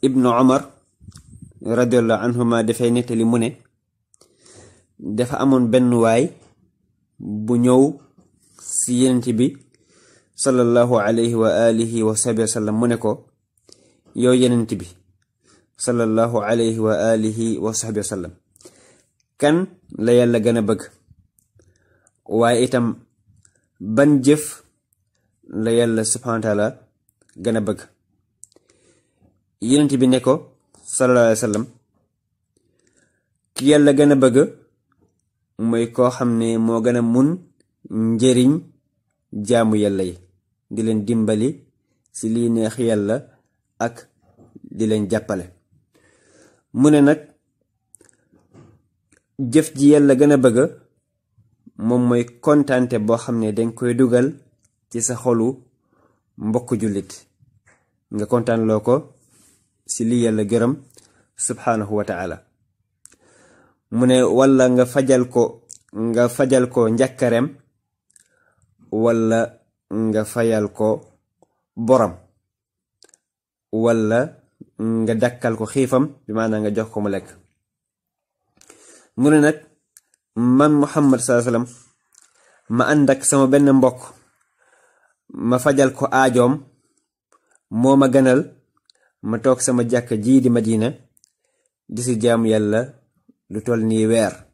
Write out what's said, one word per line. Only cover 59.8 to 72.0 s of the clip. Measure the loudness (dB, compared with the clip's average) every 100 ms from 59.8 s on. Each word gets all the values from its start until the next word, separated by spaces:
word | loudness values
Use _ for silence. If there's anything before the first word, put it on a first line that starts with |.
| _
si | -6
li | -2 0
Yàlla | 0 -2
gërëm, | -2 0 -2 -4 -10 _ _ _ _ _
subhanahu | -10 -6 -4 -4 -2 -6
wa |
ta'ala. | -4 -6 -8 -12 _ _ _ _ _ _ _ _ _ _ _ _ _ _ _
Mu | -2 2
ne, | 2
walla | 2 2 4 4 4
nga | 2 0
fajal | 0 2 0 2
ko, | 0 -2 -4 _ -20 _
nga | -8 -4 0 -2
fajal | 0 0 0 0
ko | 0 0
njàkkareem, | 0 -2 -2 -2 0 -2 -8 _ _ _ _ _ _ _ _ _ _ _ _ _
walla | -2 0 2 0 0 -2 -8 _ _ _
nga | -6 -2 -2
fayal | -4 -2 0 0 -4
ko | -2 -2 -2 -8 _ _ _ _ _ _ -10
borom, | 2 2